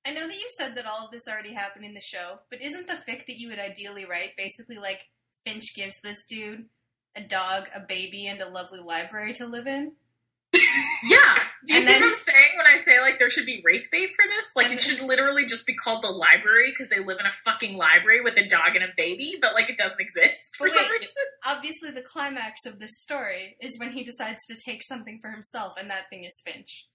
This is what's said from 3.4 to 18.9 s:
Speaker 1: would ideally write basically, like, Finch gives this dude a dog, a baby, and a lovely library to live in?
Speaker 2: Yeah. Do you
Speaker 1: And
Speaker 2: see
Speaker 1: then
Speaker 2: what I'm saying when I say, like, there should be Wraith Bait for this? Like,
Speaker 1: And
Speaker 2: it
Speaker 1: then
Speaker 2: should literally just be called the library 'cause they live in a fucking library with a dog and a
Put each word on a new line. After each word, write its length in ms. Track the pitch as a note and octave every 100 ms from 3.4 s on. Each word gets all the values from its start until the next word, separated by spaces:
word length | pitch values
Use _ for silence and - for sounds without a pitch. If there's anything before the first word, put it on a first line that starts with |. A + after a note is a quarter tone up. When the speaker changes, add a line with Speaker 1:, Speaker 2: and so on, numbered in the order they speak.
| A#3
Speaker 1:
would 100 | G#3
ideally 460 | G3+ G3 G3+ G3+ F#3
write 320 | F3 F#3+ -
basically, 400 | G3 - A#3 G#3+
like, 240 | G3 F#3+ - _ _ - A3+
Finch 280 | G#3+ - -
gives 240 | G3 -
this 240 | G#3 G#3 -
dude 380 | A3 G#3+ A3 A3+ _ _ _ _ G#3
a 60 |
dog, 460 | G3+ F#3+ F#3 F#3+ F#3+
a 60 | G3+
baby, 480 | G3 F#3 F#3 G3+ G3+
and 120 | G3
a 80 | F#3
lovely 300 | F3+ F3+ F#3+
library 540 | E3+ E3 F3 G#3+ G#3+
to 140 | A#3+ A#3+
live 180 | A#3+ B3
in? 260 | C#4 D4+ _ _ _ _ _ _ - - C4+ C4+ -
Speaker 2:
Yeah. 340 | A3+ A#4+ - - - - C4+
Do 80 |
you 60 | D#4+
Speaker 1:
And 40 | -
Speaker 2:
see 80 |
Speaker 1:
then 80 | -
Speaker 2:
what 80 | A#4
I'm 60 | A4
saying 420 | - C#5 C#5 F4
when 100 | D#4+
I 100 | C#4+
say, 220 | E4 B3+
like, 180 | C4 C4
there 100 | A#3+
should 160 | D#4 A#3+
be 160 | A#3+
Wraith 240 | - A#3+ -
Bait 180 | E4 F#4+ -
for 100 | G#4
this? 280 | G#4 G#4+ C4
Like, 100 | B3
Speaker 1:
And 80 | B3+
Speaker 2:
it 60 |
Speaker 1:
then 160 | C#4 C4+
Speaker 2:
should 80 | C4
literally 400 | C4 C#4 C#4 A#3+
just 200 | A#3 -
be 80 | -
called 280 | A#3 A3
the 60 | G#3+
library 640 | E3 D#3+ D#3+ G#3 A3+ C4
'cause 160 | C4+ C4
they 100 | G3
live 200 | G3 F#3
in 60 | G#3
a 60 |
fucking 460 | - A3+ - G#3+ F#3+
library 440 | D#3+ E3+ G#3 A#3
with 160 | A#3+ G#3
a 100 | G3
dog 280 | F3 E3 F3+
and 80 |
a 100 | F#3